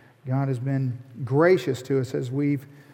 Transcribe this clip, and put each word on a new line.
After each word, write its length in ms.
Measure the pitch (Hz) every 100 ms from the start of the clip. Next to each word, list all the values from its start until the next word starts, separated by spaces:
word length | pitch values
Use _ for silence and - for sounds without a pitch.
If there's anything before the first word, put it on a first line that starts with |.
| - _ 135
God 220 | 131 139
has 100 | 123
been 400 | 135 135 131 117 - - 123
gracious 560 | 139 170 185 143 127
to 160 | - 135
us 140 | 127
as 160 | 147 127
we've 380 | 135 143 143 - - -